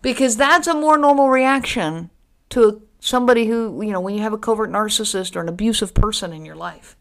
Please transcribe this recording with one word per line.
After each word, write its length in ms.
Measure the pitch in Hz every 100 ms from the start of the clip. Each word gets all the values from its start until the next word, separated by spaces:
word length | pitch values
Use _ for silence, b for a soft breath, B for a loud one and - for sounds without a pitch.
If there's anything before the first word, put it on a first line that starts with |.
Because 340 | 262 247 262 220
that's 320 | 277 339 -
a 60 |
more 240 | 302 302 302
normal 320 | 294 285 269
reaction 800 | 262 262 269 - 247 160 160 170 _ _ _ _
to 320 | - 220 214 _ _
somebody 460 | - 254 247 233 220
who, 360 | 233 226 143
you 80 | 214
know, 80 | 190
when 160 | 185 208
you 60 |
have 120 | 220
a 40 | 214
covert 340 | 226 220 214
narcissist 640 | 202 214 - 214 190 185 175
or 60 |
an 80 | 165
abusive 440 | 175 214 214 202
person 400 | - 214 214 180
in 100 | 160
your 120 | 156 156
life. 420 | 175 160 - _